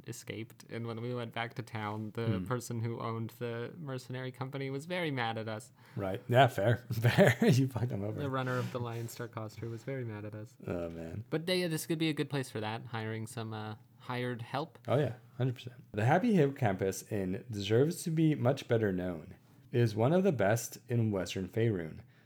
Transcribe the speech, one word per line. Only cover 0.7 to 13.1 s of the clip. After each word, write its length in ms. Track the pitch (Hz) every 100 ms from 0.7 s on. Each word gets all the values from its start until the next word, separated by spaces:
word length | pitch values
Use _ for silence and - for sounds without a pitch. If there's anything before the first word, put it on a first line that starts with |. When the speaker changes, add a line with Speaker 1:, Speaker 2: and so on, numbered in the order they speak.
| 117 117
Speaker 1:
when 160 | 113
we 140 | 120 123
went 160 | 117
back 200 | 117 120
to 80 | -
town, 500 | 117 110 107 107 107
the 120 | 117 117
Speaker 2:
Hmm. 180 | 95
Speaker 1:
person 380 | 92 123 - 117
who 180 | 117 117
owned 320 | 117 113 110 -
the 320 | 120 117 120 175
mercenary 520 | 147 131 - 127 127
company 360 | 127 135 139 135
was 160 | 135 165
very 260 | 180 165
mad 260 | 131 113 113
at 100 | 110
us. 240 | 110 - _ - -
Speaker 2:
Right. 260 | 95 98 -
Yeah, 200 | 123 131
fair. 360 | - 104 120 -
<laughs> 40 |
Fair. 460 | 113 117 - 185 -
You 260 | 226 123 131
fucked 180 | 101 123
them 160 | 101
over. 160 | 101 110
Speaker 1:
The 100 | 143
runner 280 | 131 127 127
of 120 | 120
the 80 | 123
Lion 260 | 120 117 117
Star 220 | - 117
Coster 400 | 113 110 - 117
was 140 | 117
very 200 | 139 135
mad 220 | 117 104 104
at 80 | 107
us. 140 | 110 - -
Speaker 2:
Oh, 220 | 90 85
man. 340 | 82 82 92 113
Speaker 1:
But 160 | 160 170
they, 200 | 185 180
this 180 | 156 -
could 140 | 160
be 100 | 160
a 40 |
good 160 | 147 143
place 200 | 143 127
for 100 | 113
that, 220 | 107 113 123
hiring 400 | 113 110